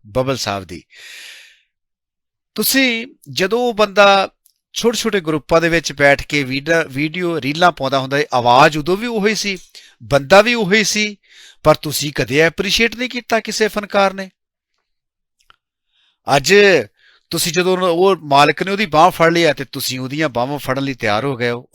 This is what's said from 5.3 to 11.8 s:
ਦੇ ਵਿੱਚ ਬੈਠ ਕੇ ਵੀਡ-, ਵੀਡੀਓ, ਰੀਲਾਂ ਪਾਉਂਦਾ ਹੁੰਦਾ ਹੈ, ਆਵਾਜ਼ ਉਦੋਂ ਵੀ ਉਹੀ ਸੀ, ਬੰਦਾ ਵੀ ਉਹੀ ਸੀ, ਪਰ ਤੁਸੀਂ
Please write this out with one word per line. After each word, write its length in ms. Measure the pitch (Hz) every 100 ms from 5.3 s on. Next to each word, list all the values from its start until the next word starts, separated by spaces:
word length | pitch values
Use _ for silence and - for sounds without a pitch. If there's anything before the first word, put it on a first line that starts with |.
| 156 - 165
ਦੇ 80 | 165
ਵਿੱਚ 240 | 165 -
ਬੈਠ 320 | 139 143 139 -
ਕੇ 180 | 147
ਵੀਡ-, 440 | 127 135 147 165 151
ਵੀਡੀਓ, 520 | 131 156 180 175 160
ਰੀਲਾਂ 300 | 131 151 180
ਪਾਉਂਦਾ 280 | - 135 135
ਹੁੰਦਾ 180 | 131 139
ਹੈ, 60 | 147
ਆਵਾਜ਼ 440 | 127 120 127 160 151
ਉਦੋਂ 200 | 151 190
ਵੀ 100 | 240
ਉਹੀ 280 | 226 208 196
ਸੀ, 220 | 202 185 - - - _
ਬੰਦਾ 380 | 110 143 139 190
ਵੀ 120 | 214
ਉਹੀ 300 | 240 180 220
ਸੀ, 340 | 196 214 214 202 _ - - _
ਪਰ 120 | 151
ਤੁਸੀਂ 380 | 151